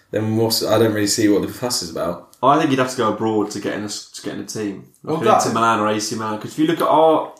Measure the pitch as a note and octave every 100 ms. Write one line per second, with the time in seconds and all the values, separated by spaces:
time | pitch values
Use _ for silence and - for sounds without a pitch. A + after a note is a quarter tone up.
0 | _ G#2+ A2 A2 A2+ - - A2 A2+ G#2+
1 | G2+ - G#2+ G2 F#2+ - B2 - E2+ D#2+
2 | E2 - - _ B2+ D3+ D3+ C3 B2+ -
3 | A2 G2+ A2 G#2+ G2 G#2 - E2 G#2 -
4 | - - G2+ G2+ G2 A2+ G#2 F#2+ - _
5 | - D#3+ G#3+ G3 - A2+ A2+ A2+ G#2+ G#2+
6 | G#2 A2 A2 G#2+ A#2 - D#3 E3 - D3+
7 | D#3+ D#3 -